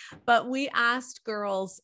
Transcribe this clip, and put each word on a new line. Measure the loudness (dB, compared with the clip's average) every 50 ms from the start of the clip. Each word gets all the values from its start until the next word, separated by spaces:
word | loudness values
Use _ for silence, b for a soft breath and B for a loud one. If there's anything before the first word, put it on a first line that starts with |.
| B B B B _
But | 4 4 4 4 2
we | -2 -2 -2 0
asked | 0 2 2 2 2 0 -4 -8 -16 -12 _
girls | -6 -4 -2 -2 0 0 -2 -2 -4 -8 -16